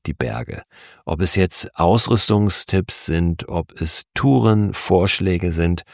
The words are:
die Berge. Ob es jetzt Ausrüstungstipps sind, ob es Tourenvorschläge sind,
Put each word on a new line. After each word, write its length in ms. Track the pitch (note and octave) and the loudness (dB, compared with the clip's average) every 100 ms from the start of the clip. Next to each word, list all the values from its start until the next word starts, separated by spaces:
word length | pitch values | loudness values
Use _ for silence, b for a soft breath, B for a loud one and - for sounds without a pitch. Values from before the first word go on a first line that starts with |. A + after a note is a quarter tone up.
| - | -8
die 80 | |
Berge. 480 | - A#1+ A1+ - - - B B B | -6 -6 -6 -10 -12 -16 B B B
Ob 160 | - D#2+ | -6 -2
es 140 | F2+ | 0
jetzt 420 | G2 F#2 - - - | 2 0 0 -6 0
Ausrüstungstipps 1300 | E2+ A2+ - A#2 - G#2 G#2 - - F#2+ - - - | 4 4 2 0 2 2 2 -2 -2 -2 -2 -4 -2
sind, 420 | E2 E2+ E2+ - | 0 0 -2 -6
ob 300 | F2 - - | -8 -8 -6
es 260 | D#2+ - - | -6 -6 -8
Tourenvorschläge 1400 | - C3+ C3 A2+ G#2+ G2+ - - F2+ F#2+ - F#2+ F2 F2 | -2 2 4 4 4 2 -4 0 2 2 0 0 0 -2
sind, 320 | E2 E2+ E2+ - | 0 0 -2 -6